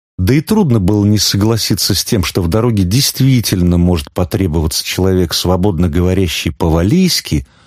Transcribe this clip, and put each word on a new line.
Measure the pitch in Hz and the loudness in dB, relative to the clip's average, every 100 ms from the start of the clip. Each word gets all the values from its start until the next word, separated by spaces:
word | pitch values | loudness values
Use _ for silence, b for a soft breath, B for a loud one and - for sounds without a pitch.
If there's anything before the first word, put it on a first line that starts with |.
| _ - | _ -4
да | 90 139 | 0 0
и | |
трудно | - 220 170 117 | 2 2 2 2
было | 90 104 | 2 2
не | 101 107 | 2 2
согласиться | - 101 107 113 - 107 - 101 | 0 0 0 0 -2 -2 -2 -2
с | - | -2
тем, | 113 | -2
что | 82 - | -2 -2
в | 85 | 0
дороге | 107 120 107 | 0 0 0
действительно | 90 113 - - 131 127 - 92 90 87 | 0 0 0 0 2 2 2 0 2 2
может | 87 87 - | 2 0 -2
потребоваться | - 90 80 87 82 78 - - | -4 -4 -2 -2 0 -2 -4 -6
человек, | - 92 92 85 | -2 0 0 0
свободно | - - 92 98 82 90 | -2 -2 0 0 0 0
говорящий | 78 90 92 90 - 80 | 0 0 0 0 -2 -6
по-валлийски, | 73 85 82 92 170 185 - - 73 b b | -4 0 0 2 2 0 -2 -4 -4 b b